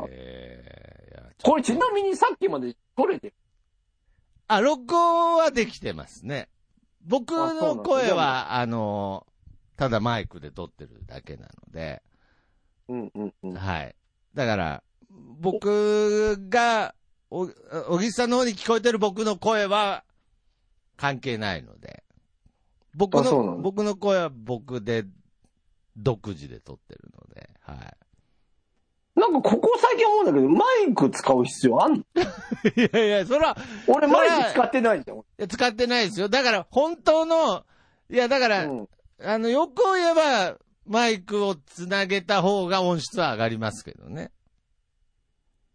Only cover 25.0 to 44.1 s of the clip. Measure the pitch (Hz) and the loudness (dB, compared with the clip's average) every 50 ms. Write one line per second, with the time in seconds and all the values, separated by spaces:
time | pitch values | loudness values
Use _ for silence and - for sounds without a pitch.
25 | 101 95 - _ _ _ _ _ _ _ _ _ _ _ _ _ _ _ - 110 | -4 -6 -16 _ _ _ _ _ _ _ _ _ _ _ _ _ _ _ -14 -4
26 | 104 131 113 - - 104 92 71 73 65 58 - _ 71 65 _ _ - - - | -2 -2 -2 -2 -6 -12 -12 -12 -12 -16 -18 -20 _ -20 -20 _ _ -20 -20 -20
27 | - - _ - - - - - - - _ _ - - 69 62 50 50 - _ | -20 -20 _ -20 -20 -20 -20 -20 -20 -20 _ _ -20 -18 -18 -16 -18 -20 -20 _
28 | _ _ _ _ _ _ _ _ _ _ _ _ _ _ _ _ _ _ _ _ | _ _ _ _ _ _ _ _ _ _ _ _ _ _ _ _ _ _ _ _
29 | _ _ - 339 440 415 320 262 - - 220 339 - 440 480 - 466 508 440 466 | _ _ 2 2 2 4 2 2 4 2 2 4 4 2 4 4 4 2 4 4
30 | 453 415 415 427 381 - - 277 262 269 170 226 440 508 523 440 403 294 208 - | 4 4 4 4 4 4 4 4 6 6 6 6 6 4 4 4 4 2 4 4
31 | 143 117 - - - - 135 123 120 - - - - 123 113 208 - 311 294 - | 2 2 2 0 2 2 4 4 2 0 -2 2 2 4 4 4 4 4 2 0
32 | - _ - 339 359 - - - - - - - - 208 - 233 233 - - 233 | -2 _ -2 -2 -2 -2 -4 -14 -10 -10 -8 0 0 0 2 2 2 2 4 2
33 | 220 208 208 202 185 208 262 302 320 285 - - 262 247 220 202 - - 262 - | 2 4 2 2 0 0 2 2 2 2 0 -4 -10 -14 -12 -4 2 2 4 4
34 | 302 285 302 - 339 - 339 294 240 202 - 247 233 - - 262 226 226 202 147 | 6 6 6 6 6 6 4 4 2 2 2 2 0 2 2 2 2 2 2 2
35 | - - 214 220 - _ _ - 202 180 - - 247 247 214 233 247 240 247 240 | -2 -10 -14 -16 -18 _ _ -10 -8 -8 -2 0 0 0 2 0 0 0 2 0
36 | 214 175 214 175 196 202 226 277 254 240 214 190 - _ - 247 302 330 339 - | 0 0 -2 -4 -2 0 0 2 2 2 0 0 -2 _ 0 2 2 2 -2 0
37 | - 320 311 320 320 330 330 330 311 240 185 - - _ _ _ _ _ _ _ | 2 4 4 4 4 2 2 2 2 2 0 -2 -6 _ _ _ _ _ _ _
38 | _ - 180 247 240 233 277 262 254 226 208 190 165 147 131 113 101 - _ _ | _ -2 0 0 2 2 2 2 2 2 2 0 0 -4 -6 -8 -8 -12 _ _
39 | _ _ _ - - 190 220 226 226 233 247 285 339 330 247 403 392 381 381 370 | _ _ _ -10 -6 -4 -2 -2 0 0 2 2 0 0 0 0 2 2 4 2
40 | 339 339 330 320 311 285 254 208 185 156 - - _ _ _ _ _ 202 208 233 | 2 4 4 4 4 4 2 2 0 -2 -4 -10 _ _ _ _ _ -2 0 2
41 | 240 226 220 185 180 - 208 208 202 196 185 143 _ _ - 170 175 180 196 196 | 2 2 0 -2 -4 -4 -2 -2 0 -2 -4 -6 _ _ -14 -12 -6 -4 -2 -2
42 | 196 180 196 196 175 214 202 190 170 196 202 196 180 170 190 190 185 180 175 156 | -2 -2 -2 -4 0 0 0 2 2 2 2 0 0 0 0 0 0 0 0 -2
43 | - - - 196 165 139 113 107 113 113 113 110 113 110 - - - - - - | -4 -6 -4 -2 -2 -2 0 0 -2 -2 -2 -4 -6 -6 -6 -8 -16 -18 -20 -18
44 | 52 71 | -18 -16